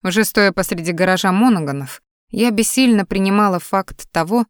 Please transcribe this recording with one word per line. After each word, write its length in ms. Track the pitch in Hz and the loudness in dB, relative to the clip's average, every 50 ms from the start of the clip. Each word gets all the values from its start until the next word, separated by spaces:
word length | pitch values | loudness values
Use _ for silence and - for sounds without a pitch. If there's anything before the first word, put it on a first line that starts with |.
| - | -4
Уже 200 | 185 175 214 214 | -2 0 0 0
стоя 280 | - - 220 202 196 | 0 2 2 2 2
посреди 400 | 180 - 185 - - 170 165 170 | 2 -2 -4 -4 -4 -6 -4 -6
гаража 400 | 175 160 185 185 185 175 - 196 | -2 0 0 0 0 0 0 0
Монаганов, 680 | 185 196 233 254 226 180 156 143 139 139 139 135 - - _ _ _ _ _ _ | 2 2 4 4 2 2 0 -4 -6 -8 -8 -10 -14 -18 _ _ _ _ _ _
я 200 | - 196 220 240 | -4 0 0 0
бессильно 560 | 214 202 226 - - - 262 247 226 208 190 | 2 0 -2 0 2 2 4 4 4 2 2
принимала 520 | - 196 196 190 196 196 208 208 202 185 175 | -2 -2 -2 0 2 2 2 2 2 0 -2
факт 480 | - - - 196 185 - - - - - | -4 -2 -4 -4 -4 -4 -12 -18 -20 -6
того 320 | _ 165 165 160 208 240 233 _ | _ -4 -2 0 0 -2 -2 _